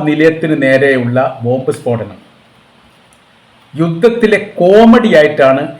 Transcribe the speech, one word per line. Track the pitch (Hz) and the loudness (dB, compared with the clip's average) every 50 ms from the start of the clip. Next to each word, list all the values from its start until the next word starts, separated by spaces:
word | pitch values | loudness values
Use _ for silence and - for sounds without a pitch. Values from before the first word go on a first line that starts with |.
| 151 151 | 0 -2
നിലയത്തിന് | 147 151 156 160 156 - 165 156 156 139 | 0 2 2 0 0 0 -4 -4 -4 -2
നേരെയുള്ള | 135 131 135 131 139 139 135 127 120 120 123 127 135 131 117 117 117 | 0 0 0 2 2 0 0 -2 -2 -2 -2 -2 -4 -4 -6 -8 -6
ബോംബ് | 120 127 131 131 151 147 - | -4 -4 -4 -4 -6 -8 -6
സ്ഫോടനം | - 127 117 110 101 101 95 - _ _ _ _ _ _ _ _ _ _ _ _ _ _ _ _ _ _ _ _ _ _ _ _ _ _ _ _ _ _ - 147 | -6 -6 -6 -6 -8 -12 -16 -20 _ _ _ _ _ _ _ _ _ _ _ _ _ _ _ _ _ _ _ _ _ _ _ _ _ _ _ _ _ _ -6 -6
യുദ്ധത്തിലെ | 165 170 165 170 240 226 226 233 220 208 202 185 - - - - | -4 -4 -2 0 0 0 0 0 0 0 0 -2 -4 -8 -6 -2
കോമഡി | 175 185 202 220 233 226 240 240 220 202 170 156 | 0 4 4 6 6 6 6 4 4 2 2 2
ആയിട്ടാണ് | 151 147 - - 139 131 135 139 151 147 - | 2 2 2 0 2 2 2 0 -2 -8 -12